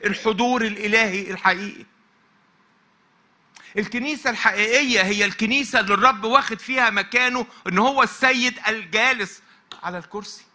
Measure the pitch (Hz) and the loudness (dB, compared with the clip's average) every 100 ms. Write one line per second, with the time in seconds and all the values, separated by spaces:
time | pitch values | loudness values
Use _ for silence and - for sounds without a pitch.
0 | 208 202 226 202 247 247 226 208 208 220 | -2 -2 -2 0 2 2 -2 -4 0 2
1 | 220 190 196 190 185 180 202 - - _ | 2 -2 -6 0 0 0 -4 -14 -20 _
2 | _ _ _ _ _ _ _ _ _ _ | _ _ _ _ _ _ _ _ _ _
3 | _ _ _ _ _ - - 202 208 240 | _ _ _ _ _ -20 -10 -6 -4 -4
4 | 269 302 262 220 226 196 214 240 285 226 | -6 -4 -4 0 0 2 2 2 2 2
5 | 190 208 202 190 220 269 262 247 202 202 | 2 2 0 0 0 0 0 0 2 4
6 | 240 220 220 262 262 226 - 262 233 202 | 4 2 2 2 2 -8 -6 0 0 0
7 | 196 240 254 247 233 - - 180 233 269 | -2 0 0 -2 -6 -8 -2 2 2 4
8 | 233 - 262 262 247 - 208 220 185 202 | 0 2 0 2 0 -2 -4 -4 -2 0
9 | 240 247 190 - _ _ _ - 170 180 | 2 0 -4 -10 _ _ _ -12 -10 -10
10 | - 202 208 - - | -10 -14 -14 -18 -20